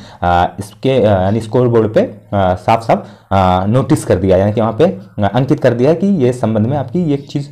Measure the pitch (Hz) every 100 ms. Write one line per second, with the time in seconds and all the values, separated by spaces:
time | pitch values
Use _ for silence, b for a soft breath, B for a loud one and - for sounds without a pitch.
0 | B B 87 87 87 - 101 - 131 131
1 | 104 95 95 113 110 127 123 117 110 135
2 | 262 - _ 101 92 92 - 113 - 196
3 | B B B 98 92 92 98 123 127 151
4 | - 92 95 90 101 113 110 110 175 185
5 | - - 98 120 135 - 127 120 131 170
6 | 196 190 123 123 110 110 110 143 117 180
7 | 165 139 143 147 139